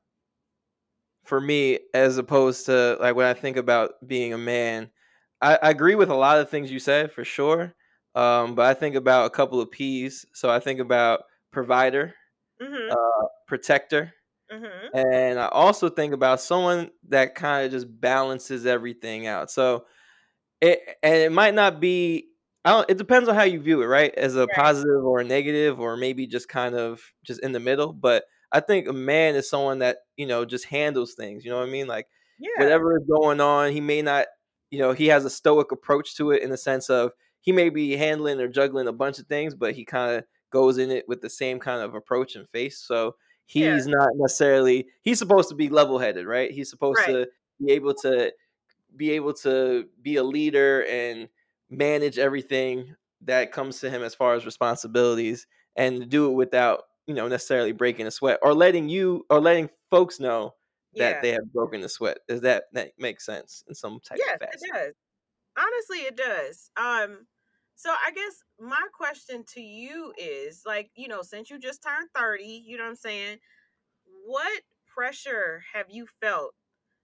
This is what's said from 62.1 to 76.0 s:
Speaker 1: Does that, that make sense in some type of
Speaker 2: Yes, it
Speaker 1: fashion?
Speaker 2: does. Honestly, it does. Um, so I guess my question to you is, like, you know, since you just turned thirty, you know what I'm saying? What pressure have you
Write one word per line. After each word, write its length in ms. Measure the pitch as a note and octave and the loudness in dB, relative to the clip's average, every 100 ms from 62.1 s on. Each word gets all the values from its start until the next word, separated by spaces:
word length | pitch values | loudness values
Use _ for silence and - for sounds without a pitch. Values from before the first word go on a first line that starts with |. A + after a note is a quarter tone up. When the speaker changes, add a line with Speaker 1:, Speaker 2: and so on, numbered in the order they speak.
| - - | -6 -8
Speaker 1:
Does 120 | A#2+ | -4
that, 220 | B2+ G#2+ - | 0 0 -2
that 200 | B2 D2+ - | -10 -10 -10
make 220 | B2 - | -10 -10
sense 440 | - G2 - - - | -12 -14 -14 -20 -20
in 60 | |
some 240 | - G#2+ A2+ | -16 -16 -16
type 180 | - - | -14 -8
of 60 | C5+ | -8
Speaker 2:
Yes, 120 | - | -8
it 40 | - - | -10 -14
Speaker 1:
fashion? 80 | F4+ | -12
Speaker 2:
does. 200 | A#3+ D3 - _ _ _ _ _ - | -10 -10 -12 _ _ _ _ _ -6
Honestly, 400 | G4+ A#4+ A4 F4+ C4 | -4 -4 -8 -10 -10
it 100 | A#3 | -6
does. 540 | B3+ F#3 C3+ - - G#3 | -6 -6 -8 -12 -14 -8
Um, 500 | A#3+ A#3 G#3 G3 A#3 _ _ _ _ _ | -4 -4 -6 -10 _ _ _ _ _ _
so 140 | E4 | -6
I 200 | E4 D#4 | -4 -4
guess 320 | F#4 G4+ - _ _ | -6 -12 -14 _ _
my 260 | A#3 D4 G4 | -10 -6 -8
question 500 | - D4 C#4+ - A#3+ A3 | -8 -10 -10 -16 -18 -18
to 60 | B3 | -20
you 520 | G#3+ G#3+ B3+ D#4+ D#4 - | -20 -20 -18 -16 -18 -16
is, 440 | E3+ C#3 D3 E3+ G#3+ | -14 -12 -14 -16 -10
like, 240 | G#3 G#3 | -10 -10
you 140 | - B3+ | -16 -16
know, 140 | G3+ | -14
since 280 | F3+ G#3 A3+ | -16 -18 -20
you 80 | C#4+ | -18
just 240 | B3+ C4+ | -16 -14
turned 260 | D4+ D4+ E4 | -10 -10 -8
thirty, 300 | C4 A#3 G3+ G#3 A3+ | -6 -6 -6 -10 -20
you 120 | A3+ A#3+ | -18 -14
know 80 | |
what 60 | A3+ | -14
I'm 40 | A#3 | -14
saying? 420 | A3+ G#3 G3+ G#3+ _ _ _ _ _ _ _ F#4+ A3 | -12 -12 -12 -16 _ _ _ _ _ _ _ -20 -12
What 360 | C4+ F4 G#4+ - _ _ | -8 -8 -8 -14 _ _
pressure 800 | - B3 C#4 C#4 A3+ F3 E3 E3+ | -10 -10 -10 -10 -8 -6 -8 -14
have 140 | G#3+ F#3+ | -14 -14
you 160 | A3 | -16